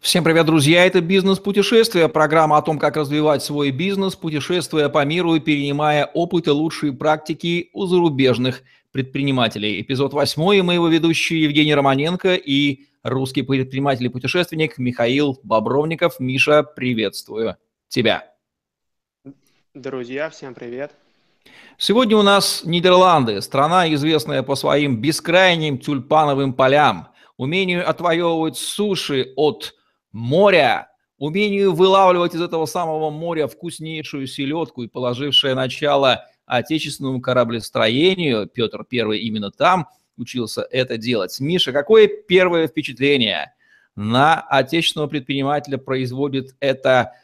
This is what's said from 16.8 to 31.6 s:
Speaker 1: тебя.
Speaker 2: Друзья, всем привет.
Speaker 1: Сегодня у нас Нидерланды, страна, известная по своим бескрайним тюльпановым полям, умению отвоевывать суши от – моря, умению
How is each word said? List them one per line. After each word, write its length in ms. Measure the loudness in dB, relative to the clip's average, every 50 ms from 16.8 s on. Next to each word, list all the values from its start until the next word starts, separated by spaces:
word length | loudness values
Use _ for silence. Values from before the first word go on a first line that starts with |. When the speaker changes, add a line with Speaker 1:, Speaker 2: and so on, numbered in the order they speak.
| -4 -4 -2 -2 -2 -4 -4 -8 -16 -12 -8 -6 -6 -6 -6 _ _ _ _ _ _ _
Speaker 1:
тебя. 440 | -4 0 2 2 0 0 -4 _ _ _ _ _ _ _ _ _ _ _ _ _ _ _ _ _ _ _ _ -20 -20 _ _ _ _ _ _ _ _
Speaker 2:
Друзья, 560 | -14 -12 -10 -8 -8 -10 -8 -8 -8 -8 -8
всем 240 | -10 -14 -18 -18 -16
привет. 420 | -16 -14 -14 -12 -10 -12 -12 _ _ _ _ _ _ _ _ _ _ _ _ _ -20 -20 -20 _ _
Speaker 1:
Сегодня 380 | -2 2 2 4 4 4 4
у 80 | 4 6
нас 400 | 6 4 4 2 0 -4 -6 -6
Нидерланды, 800 | -2 -2 2 4 6 6 8 8 6 6 4 4 2 -2 -4
страна, 520 | -6 -4 0 0 0 2 2 2 2 2 0
известная 500 | 0 0 0 0 0 0 -2 -4 -4 -2
по 120 | -2 -4
своим 460 | -2 0 0 2 2 2 0 -2 -2
бескрайним 760 | -2 -2 -2 -2 -4 0 2 4 4 4 2 0 -2 -4 -4 -6
тюльпановым 760 | -4 -4 -4 -4 -2 2 2 2 4 2 2 0 -2 -4 0
полям, 560 | 2 2 4 4 4 4 4 2 0 -8 -16 _ _ _ _ _
умению 520 | _ -8 -4 -2 -2 -2 0 -2 -2 -2 -4
отвоевывать 680 | -4 -2 0 0 0 0 0 0 0 0 -2 -4 -4
суши 760 | -6 -10 -10 -6 -4 -2 -2 -2 -4 -4 -4 -4 -4 -4 -4 -2
от – 400 | 0 0 0 0 -2 -12 -16 _ _ _ _ _ _ _ _
моря, 800 | _ -10 -6 0 2 4 4 6 6 6 4 4 2 0 -4 _ _ _ _ _ _ _
умению 520 | -8 -4 -2 -2 0 0 0 2